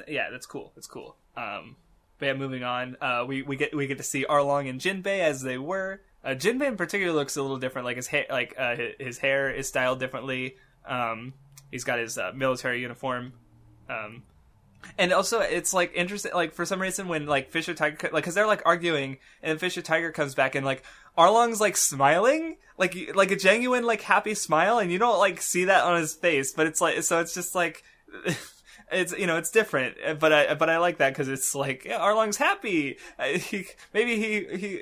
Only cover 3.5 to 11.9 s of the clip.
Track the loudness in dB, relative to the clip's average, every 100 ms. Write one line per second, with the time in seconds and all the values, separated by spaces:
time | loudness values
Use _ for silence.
3.5 | -4 -2 -2 -4 -4 -4 -4 2 2 2
4.5 | 0 -2 -4 -4 -4 -2 0 0 0 -4
5.5 | -6 -4 -6 -6 -10 _ _ -8 -2 0
6.5 | 0 -2 -2 -4 -2 0 0 -2 -4 -4
7.5 | -4 -4 -4 -6 -6 -2 -2 0 -4 -4
8.5 | -4 -4 -4 -6 -8 -10 -4 0 0 0
9.5 | -4 -4 -2 0 -2 -6 -8 -8 -6 -8
10.5 | -12 _ _ -8 -4 -4 -6 -12 -18 _
11.5 | -20 -14 -8 -4